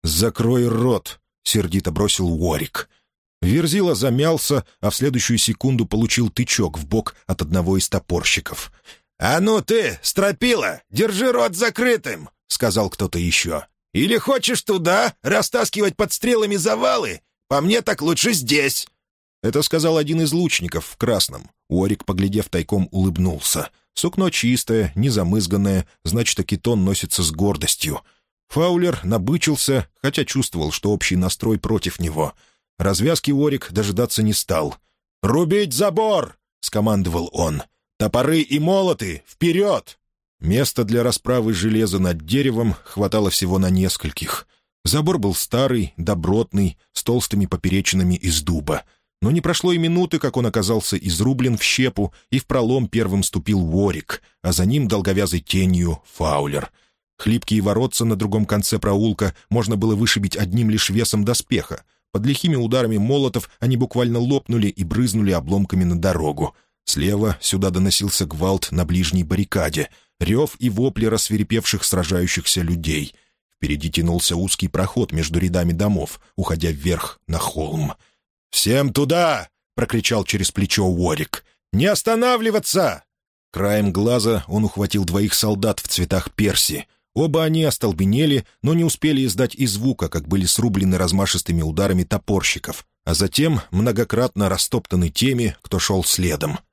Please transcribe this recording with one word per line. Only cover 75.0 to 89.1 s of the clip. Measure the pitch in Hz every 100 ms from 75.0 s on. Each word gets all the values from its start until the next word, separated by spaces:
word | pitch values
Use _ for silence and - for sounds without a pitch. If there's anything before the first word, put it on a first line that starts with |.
| 110
между | 78 78 85
рядами | 90 90 85
домов, | 85 104 95 71 - _ -
уходя | 92 82 82
вверх | 73 80 82 - - -
на | 82
холм. | - - 76 80 73 - _ _ _ _ _
«Всем | - 117 131 143
туда!» — | 135 143 170 170 127 85 _ _
прокричал | - 117 117 - 110
через | 95 101 92
плечо | - 98 -
Уорик. | 92 87 87 78 78 - _ _ _
«Не | 98 180
останавливаться!» | 208 - 226 247 240 226 208 - 190 156 80 _ _ _ _ _
Краем | 87 101 104 104
глаза | 90 110 123 107 107 73
он | 101
ухватил | 107 - 101 104
двоих | 87 95 104
солдат | - 107 101 107 101
в | -
цветах | - 90 95 -
перси. | - 104 - - 73 - _ _
Оба | - 160 160
они | 160 160
остолбенели, | 156 - 113 85 95 113 156 139 - _
но | -
не | 165
успели | 165 - 156